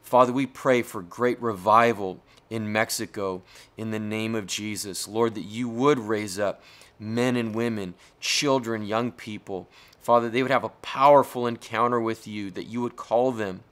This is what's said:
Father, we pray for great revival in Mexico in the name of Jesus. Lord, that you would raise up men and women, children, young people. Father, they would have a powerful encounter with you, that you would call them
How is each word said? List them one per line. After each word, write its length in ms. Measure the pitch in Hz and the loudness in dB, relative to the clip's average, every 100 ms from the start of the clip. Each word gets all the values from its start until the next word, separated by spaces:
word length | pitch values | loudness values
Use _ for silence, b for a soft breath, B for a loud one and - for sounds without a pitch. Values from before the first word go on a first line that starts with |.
Father, 300 | - 123 123 | 4 4 4
we 120 | 123 | 2
pray 380 | 131 - 139 123 | -4 -2 2 2
for 180 | 117 110 | 0 -10
great 400 | 87 - 123 117 | -12 -2 -2 0
revival 800 | 117 98 98 110 117 104 95 90 _ b _ | -4 -2 6 6 6 2 -4 -6 _ b _
in 200 | 113 107 | -8 -2
Mexico 720 | 107 113 - 110 - 98 92 B B B - | -2 -2 -4 -6 -6 -6 -6 B B B -12
in 120 | 110 | -6
the 80 | 110 | -6
name 360 | 107 107 110 | -4 -4 -4
of 120 | 113 95 | -4 -6
Jesus. 640 | - 107 101 101 90 - | -8 -6 -8 -8 -8 -6
Lord, 260 | 107 117 | 0 0
that 80 | 104 | 0
you 240 | 90 110 123 | -10 -8 -6
would 320 | 113 139 135 | 2 2 2
raise 400 | 104 107 107 92 | 0 -2 -2 -2
up 240 | 101 - B B B _ | -2 -4 B B B _
men 380 | 107 113 123 123 | -6 -2 0 0
and 180 | 113 | -2
women, 400 | 107 117 110 92 85 b b | -2 -2 -4 -8 -12 b b
children, 640 | - - 147 135 113 113 | -4 0 2 0 0 -6
young 260 | 104 110 120 | -2 -2 -2
people. 600 | - - 104 - 95 92 B B B | -8 -12 -12 -8 -10 -10 B B B
Father, 300 | - 120 117 | 2 4 4
they 140 | 117 | 0
would 100 | 131 | 2
have 120 | 127 | 2
a 40 | 110 | 0
powerful 800 | - - 135 143 143 123 127 120 | -10 -10 4 8 8 6 -2 -4
encounter 520 | 113 - 113 120 120 | -4 -6 0 2 2
with 280 | 113 110 - | -2 -4 -8
you, 240 | 107 101 | -10 -8
that 160 | 92 87 | -10 -8
you 160 | 117 | -6
would 140 | 120 - | -6 -8
call 360 | - 113 131 | -2 2 2
them 300 | 117 101 92 - | -2 -6 -8 -14